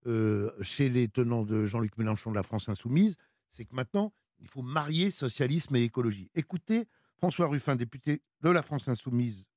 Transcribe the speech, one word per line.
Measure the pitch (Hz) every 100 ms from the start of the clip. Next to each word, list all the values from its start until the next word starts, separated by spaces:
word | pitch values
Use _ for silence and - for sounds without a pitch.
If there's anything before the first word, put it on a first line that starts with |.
| 120
euh, | 113 110 104 104 -
chez | 95 - 139
les | 123 117
tenants | - 120 117
de | 107 110 107
Jean-Luc | 113 110 -
Mélenchon | 110 107 -
de | 104
la |
France | 95 110 -
Insoumise, | 101 117 143 214 175 _ _ _
c'est | -
que | 113
maintenant, | 127 127 202 208 _ _ _
il | -
faut | 139
marier | 127 151 147 160 190
socialisme | - 131 - 131 160 -
et | 127
écologie. | 120 - 117 101 92
Écoutez | - - 180 _ 226 220 _ _ _
François | 180 - 170
Ruffin, | 143 135
député | 131 120 135 - 147 _ _
de | 156
la | 175
France | - 147 -
Insoumise | 120 - 120 120 98 95